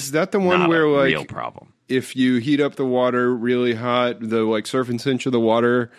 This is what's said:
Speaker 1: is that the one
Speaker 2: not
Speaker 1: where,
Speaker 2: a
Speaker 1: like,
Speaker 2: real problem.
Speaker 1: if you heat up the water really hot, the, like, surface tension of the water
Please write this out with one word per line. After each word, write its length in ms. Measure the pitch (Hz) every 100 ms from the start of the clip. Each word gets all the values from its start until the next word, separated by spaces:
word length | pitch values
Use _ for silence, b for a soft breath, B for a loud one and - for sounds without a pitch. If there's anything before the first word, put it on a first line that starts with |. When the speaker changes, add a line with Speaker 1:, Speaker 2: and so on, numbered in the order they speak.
| 135
Speaker 1:
is 40 |
that 200 | 147 185
the 80 | 202
one 200 | 185 180
Speaker 2:
not 80 | 180
Speaker 1:
where, 160 | 165
Speaker 2:
a 60 | 156
Speaker 1:
like, 140 | 143 135
Speaker 2:
real 180 | 151
problem. 480 | - - 60 - - _ _
Speaker 1:
if 280 | 127 120 131
you 200 | 127 123
heat 220 | 117 143
up 140 | 143
the 100 | -
water 480 | 131 123 123 123 123
really 400 | 123 117 123 123
hot, 420 | 113 123 123 123 120
the, 220 | 113 113
like, 240 | 110 110 107
surface 380 | 135 123 120
tension 240 | 143 127 135
of 40 |
the 80 | 123
water 500 | 113 113 120 123 117